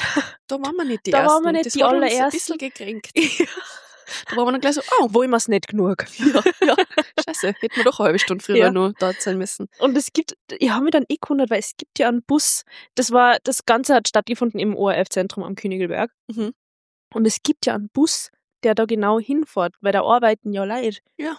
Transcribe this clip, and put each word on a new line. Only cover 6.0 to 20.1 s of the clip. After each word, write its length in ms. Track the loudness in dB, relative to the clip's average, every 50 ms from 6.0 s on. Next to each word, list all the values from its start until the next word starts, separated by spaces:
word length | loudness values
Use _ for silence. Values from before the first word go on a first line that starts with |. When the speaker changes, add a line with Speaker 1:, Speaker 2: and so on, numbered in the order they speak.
| -6 -8
Speaker 1:
<laughs> 80 | -4 0
Ja, 240 | 2 2 4 4 4 2 2 2 2 4
ja. 80 | 4 4 2 0 0 -4 -4 -4 -4 -6 -6
Scheiße, 280 | -6 -4 -4 -2 -2 -2 -2
hätten 140 | -4 -4 -2 0
wir 80 | 2
doch 120 | 2 2 2
eine 60 | 2 2
halbe 120 | 2 2
Stunde 240 | 0 -2 -2 -4 -2
früher 140 | 0 4 6
Speaker 2:
Ja. 140 | 6 6
Speaker 1:
noch 200 | 4 2 0 0 0 -2
dort 220 | -2 -2 -2 -2
sein 160 | -4 -4 -4 -4
müssen. 320 | -4 -6 -8 -10 -12 -12 _ 0
Speaker 2:
Und 160 | 0 2 2
es 160 | 0 -2 -2
gibt, 240 | -2 -4 -4 -4 -6 -16 _ -14
ich 180 | -6 -2 0 0
hab 120 | 0 0 0
mich 80 | 0
dann 140 | 0 0 0 -2
eh 80 | -4 -6
gewundert, 280 | -4 -2 0 0 0 0
weil 100 | 0 -2
es 180 | -4 -6 -12 -16
gibt 200 | -18 -8 -4 -2
ja 120 | 0 0
einen 120 | 0 -2 0
Bus, 400 | 0 0 2 2 2 -2 -2 -4 _ -20 -20 -20 -8 -4
das 160 | -4 -2 2
war, 260 | 4 4 6 6 4 2 0
das 220 | -2 -4 -2 2
Ganze 280 | 2 2 2 2 4 2
hat 140 | 2 2 2
stattgefunden 500 | 0 0 0 -2 -2 -2 -2 -2 -2 -2
im 160 | -2 -2 -2
O-R-F-Zentrum 680 | 0 0 0 2 0 0 -2 -2 -2 -4 -4 -4 -8 -10
am 100 | -8 -8
Königelberg. 560 | -8 -6 -6 -4 -4 -4 -4 -4 -4 -4 -6 _ _ _ -12
Speaker 1:
Mhm. 240 | -8 -6 -6 -6 -8 _ _ _ _ _ _ _ _ _ _ _ -2
Speaker 2:
Und 120 | 0 0
es 120 | 0 0 0
gibt 240 | -2 -2 -2 _ -2
ja 100 | -4 -4
einen 120 | -4 -6 -6 -2
Bus, 380 | 0 0 0 0 -2 -8 -10 _ _ _ _ _ _ 0
der 120 | 0 2
da 80 | 2 0
genau 340 | 0 0 0 2 2 0 0
hinfährt, 580 | 0 0 -2 -2 -2 -2 -2 -2 -2 -2 -2 _
weil 140 | -2 0 2
da 80 | 2 4
arbeiten 480 | 4